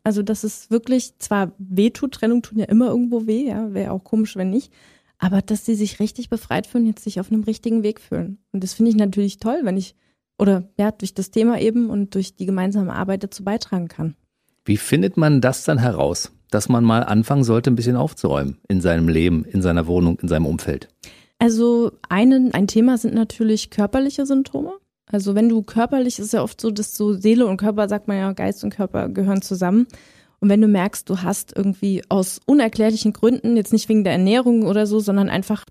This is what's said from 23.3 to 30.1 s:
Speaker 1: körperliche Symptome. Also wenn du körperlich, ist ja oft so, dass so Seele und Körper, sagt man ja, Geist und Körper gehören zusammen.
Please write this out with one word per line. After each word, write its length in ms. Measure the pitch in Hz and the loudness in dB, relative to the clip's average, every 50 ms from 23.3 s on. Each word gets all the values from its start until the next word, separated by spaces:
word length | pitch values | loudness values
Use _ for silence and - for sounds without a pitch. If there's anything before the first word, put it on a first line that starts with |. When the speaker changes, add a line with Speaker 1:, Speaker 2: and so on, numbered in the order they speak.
| - - 226 220 214 208 - - | -2 -2 0 0 0 0 -2 -6
Speaker 1:
körperliche 560 | - - 202 202 - 269 269 277 - - 277 | -2 -2 -2 0 0 -2 -2 -2 -2 -4 -2
Symptome. 460 | 269 277 269 269 - - 277 294 339 381 392 _ _ _ _ _ - | 0 0 0 0 -2 -4 -8 -8 -8 -10 -14 _ _ _ _ _ -4
Also 260 | - 202 190 202 196 | -4 -4 -2 0 0
wenn 120 | 214 226 233 | 2 4 4
du 140 | 226 220 | 2 0
körperlich, 560 | 208 - - 226 233 233 277 269 247 247 - - | -2 -2 0 0 0 0 0 0 0 -2 -4 -6
ist 140 | 208 214 | -6 -2
ja 100 | 233 202 | -2 -2
oft 180 | 123 - - - | -2 -2 -6 -6
so, 100 | - 226 | -6 -4
dass 240 | 208 202 214 - - | -4 -4 -8 -8 -4
so 160 | - 208 208 202 | -2 0 0 0
Seele 320 | 185 196 220 233 247 247 | 2 4 4 4 4 4
und 120 | 196 190 185 | 2 0 0
Körper, 300 | 202 214 208 208 208 196 | -2 -2 0 0 -2 -2
sagt 200 | 208 202 - - | -2 -4 -4 -4
man 80 | 202 | -4
ja, 160 | 196 190 196 | -2 -2 -4
Geist 320 | 190 - 185 196 202 - - | -4 -4 -4 -4 -4 -4 -8
und 60 | 208 - | -8 -6
Körper 340 | - 190 - - 202 - - | -4 -6 -4 -4 -4 -4 -4
gehören 320 | 196 190 190 196 196 196 | -2 -2 0 0 0 0
zusammen. 460 | - - 196 180 185 175 196 226 247 - - - - _ | -2 -4 -4 -2 0 2 4 2 2 2 -4 -20 -20 _